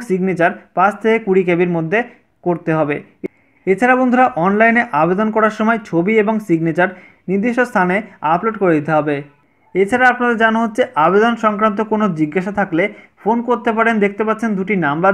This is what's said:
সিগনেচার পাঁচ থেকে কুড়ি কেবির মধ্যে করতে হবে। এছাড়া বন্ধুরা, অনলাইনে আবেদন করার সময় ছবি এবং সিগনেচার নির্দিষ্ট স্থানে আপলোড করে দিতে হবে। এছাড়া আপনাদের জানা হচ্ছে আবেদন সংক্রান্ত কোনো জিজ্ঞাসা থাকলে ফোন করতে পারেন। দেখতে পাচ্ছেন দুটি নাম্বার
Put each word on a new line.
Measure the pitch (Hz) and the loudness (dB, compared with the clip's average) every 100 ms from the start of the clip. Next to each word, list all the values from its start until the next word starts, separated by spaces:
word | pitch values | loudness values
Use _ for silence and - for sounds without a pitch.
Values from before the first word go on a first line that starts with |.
| 233 | -2
সিগনেচার | 185 190 170 170 214 - - | -2 0 0 0 -2 -6 0
পাঁচ | 190 208 | 0 0
থেকে | 226 220 220 | 0 0 2
কুড়ি | 190 180 | 0 2
কেবির | 170 180 170 | 2 0 -2
মধ্যে | 165 202 240 - _ _ 175 | -2 -2 -4 -10 _ _ -4
করতে | 170 - 160 | -4 -2 -2
হবে। | 147 143 - _ - _ _ _ - | -2 -4 -10 _ -16 _ _ _ -2
এছাড়া | 190 247 254 | 0 2 2
বন্ধুরা, | 254 254 254 196 180 | 2 2 2 2 0
অনলাইনে | 208 226 226 233 143 | 2 2 2 0 0
আবেদন | 165 185 220 220 | 0 0 0 0
করার | 214 214 | 0 0
সময় | 220 226 220 | -2 -2 -2
ছবি | 165 175 220 | -2 2 2
এবং | 208 220 214 | 2 -2 -2
সিগনেচার | 165 165 165 185 190 - _ - | -2 0 0 0 -2 -20 _ -4
নির্দিষ্ট | 196 240 240 247 | -2 0 0 0
স্থানে | 214 180 190 - - 151 | 0 0 0 -4 -6 -2
আপলোড | 170 226 220 | 0 -2 -2
করে | 190 160 | 2 2
দিতে | 143 160 | 2 0
হবে। | 151 143 143 _ _ _ _ 180 | 0 -4 -8 _ _ _ _ -2
এছাড়া | 196 247 254 | 0 2 2
আপনাদের | 240 240 226 | 2 0 2
জানা | 226 220 | 2 0
হচ্ছে | 226 220 247 - 156 | -2 -2 -2 2 2
আবেদন | 196 226 233 | 4 2 0
সংক্রান্ত | 226 202 220 202 214 | -2 0 -2 -2 -2
কোনো | 214 214 160 | 0 0 0
জিজ্ঞাসা | 151 185 180 202 | -2 -2 -4 -4
থাকলে | 196 160 202 208 - _ | -2 -2 -2 -4 -20 _
ফোন | 196 233 240 | -2 -2 -2
করতে | 240 240 220 | -2 -2 0
পারেন। | 226 220 | 0 0
দেখতে | 196 202 220 | 0 -2 -4
পাচ্ছেন | 214 226 196 | -4 -4 -4
দুটি | 190 202 151 | -2 -2 -2
নাম্বার | 147 190 | 0 0